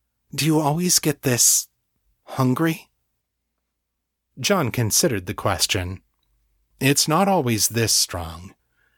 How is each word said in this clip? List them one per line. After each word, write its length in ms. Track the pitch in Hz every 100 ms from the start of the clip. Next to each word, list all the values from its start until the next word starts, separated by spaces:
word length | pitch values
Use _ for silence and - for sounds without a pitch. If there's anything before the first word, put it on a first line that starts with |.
| _ _ _
do 120 | 139 147
you 120 | 156
always 420 | 147 156 180 -
get 200 | 156 147
this 480 | 139 120 - - - _ _ _ _ _
hungry?" 640 | - - 127 127 165 160 - _ _ _ _ _ _ _ _ _ _ _ _ _ _ -
John 320 | 131 196 123
considered 560 | - 110 - 123 101 90
the 80 |
question. 680 | - 110 90 - 98 90 92 _ _ _ _ _ _ _ _
"It's 260 | 131 139 -
not 220 | 156 196
always 400 | 185 123 107 -
this 240 | 110 110
strong. 600 | - - 90 82 82 92 - _ _ _